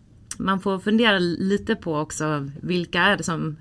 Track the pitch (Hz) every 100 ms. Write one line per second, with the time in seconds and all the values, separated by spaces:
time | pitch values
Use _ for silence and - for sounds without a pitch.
0 | - - - - 185 190 202 190 208 220
1 | 233 196 175 170 190 202 202 220 - 151
2 | 156 - 156 151 139 143 151 180 170 180
3 | 185 202 165 160 156 151